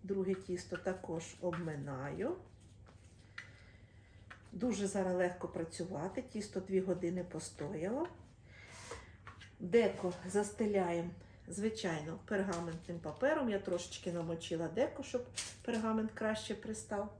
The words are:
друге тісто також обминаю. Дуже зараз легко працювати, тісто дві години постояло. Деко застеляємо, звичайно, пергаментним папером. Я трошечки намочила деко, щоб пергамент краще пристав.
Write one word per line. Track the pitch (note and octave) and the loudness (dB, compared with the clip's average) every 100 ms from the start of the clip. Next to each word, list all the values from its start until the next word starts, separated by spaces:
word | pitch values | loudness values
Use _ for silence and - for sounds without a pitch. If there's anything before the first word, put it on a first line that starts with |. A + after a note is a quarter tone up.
друге | F#3+ G3 F#3 | 0 2 2
тісто | F#3+ - F3 - E3+ | 0 0 -4 -2 -2
також | F#3+ F#3 - E3 - - | 0 -2 -2 -4 -4 -2
обминаю. | F3 E3+ E3 D3 C#3 C3 C#3 D#3+ A#3 F4+ - - - - - - - - - - - - - - - - - - - - - | 0 0 -2 -2 -4 -4 -4 0 0 -2 -8 -20 -20 -20 -20 -20 -20 -20 -16 -14 -14 -18 -20 -20 -20 -20 -20 -20 -18 -18 -12
Дуже | F3+ B3 G3 G3 | 0 2 2 2
зараз | G3 F#3 | 2 4
легко | F3+ F3+ F3+ F3 | 4 4 2 -4
працювати, | - E3 - F3+ D3 F#3 C4 | -4 -4 -4 -4 -2 -2 -4
тісто | B3 G#3+ G#3 F#3+ | -4 -6 -2 -4
дві | F#3 F#3+ | 2 2
години | F#3 F3 F3 F#3 | 4 2 2 0
постояло. | F3 D#3+ - - D3 E3 F3+ C4 E4+ - - - - - - - - - - - - - - - | -2 -6 -8 -6 -4 -2 0 0 -2 -4 -18 -20 -20 -18 -16 -14 -12 -12 -12 -16 -16 -16 -18 -8
Деко | F3+ A3+ G#3 - F3+ F3+ F#3 | 6 8 8 4 0 -2 2
застеляємо, | G3 G#3 - G#3+ G3 F3 E3+ F3 - - - - | 2 2 2 4 6 4 2 0 -6 -16 -16 -8
звичайно, | F3 A3 A3 F#3 D#3+ D3+ G3 | 0 0 2 0 0 -2 -8
пергаментним | - G3+ F#3+ E3+ E3+ E3 - E3+ | 0 2 4 2 0 -4 -6 -6
папером. | D#3+ - C4+ D#4 B3 | -6 2 4 6 4
Я | G3+ | 2
трошечки | G3 F3 - - F#3 | 2 0 -2 -6 -2
намочила | E3+ E3 E3 - E3 E3 | -2 -2 -2 -2 0 0
деко, | F3+ D4+ - | 2 2 2
щоб | C#4 B3 B3 - - - | -2 -2 -2 -6 -6 -6
пергамент | - A3+ A3 A3 A3 | -2 2 2 2 0
краще | - A3 G#3+ - | 0 0 0 -2
пристав. | G#3 A3 G#3+ - G3+ G#3+ - | -4 -4 -6 -2 -2 -2 -8